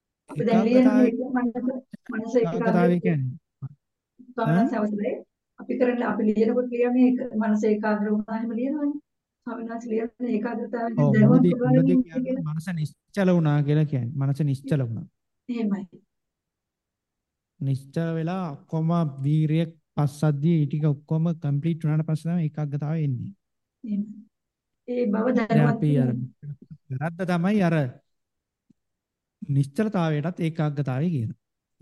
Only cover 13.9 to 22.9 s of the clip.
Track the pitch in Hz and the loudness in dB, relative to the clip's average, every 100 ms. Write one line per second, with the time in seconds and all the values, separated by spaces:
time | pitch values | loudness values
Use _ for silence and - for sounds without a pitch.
13.9 | 139 117 147 135 139 147 135 269 151 120 | -2 -4 -2 -2 0 -2 -2 -2 -2 -2
14.9 | 113 - _ _ _ - 233 208 196 - | -6 -10 _ _ _ -8 -4 -2 -4 -8
15.9 | - _ _ _ _ _ _ _ _ _ | -18 _ _ _ _ _ _ _ _ _
16.9 | _ _ _ _ _ _ - 135 135 135 | _ _ _ _ _ _ -6 -4 -4 -4
17.9 | 165 165 165 160 190 175 139 - 160 160 | -6 -4 -4 -4 -4 -6 -10 -6 -2 0
18.9 | 170 156 135 139 156 156 156 165 - _ | 2 0 -2 0 2 2 0 -2 -8 _
19.9 | - 143 - 156 143 160 165 147 151 156 | -2 -2 0 0 2 2 2 2 0 0
20.9 | 139 - 160 170 165 143 143 165 165 156 | -2 -2 0 0 -2 -2 0 0 -2 0
21.9 | 156 160 156 165 175 156 156 151 143 147 | 0 0 -2 -2 -2 -2 -4 -4 -4 -4